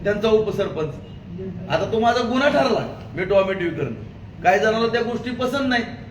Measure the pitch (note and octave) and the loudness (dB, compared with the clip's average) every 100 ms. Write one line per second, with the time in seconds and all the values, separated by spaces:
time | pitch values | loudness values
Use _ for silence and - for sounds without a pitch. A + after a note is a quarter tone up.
0 | G3+ G3+ A3 G#3+ G3+ G3 G3 D3+ D#3 - | 0 0 4 4 2 0 -2 -2 -6 -6
1 | - - - - F#3+ - - D#3 G3+ A3 | -14 -16 -14 -10 -10 -8 -2 -2 0 2
2 | A#3 A#3+ A#3 B3+ C#4+ C#4 C4 G3 A#2 - | 4 4 2 2 4 4 2 2 -2 -10
3 | - C#3+ F#3 G3 F#3+ F#3+ F3 D#3 B2+ A2 | -10 -6 2 4 4 0 -2 -2 -6 -6
4 | - - - - F3+ G3 G#3+ A3 A3+ A#3 | -12 -14 -16 0 4 4 4 2 2 0
5 | A#3 A#3 B3 B3 B3 C#4 C4 B3 G#3+ - | -2 -4 -6 -4 -2 0 0 0 -2 -8
6 | - | -14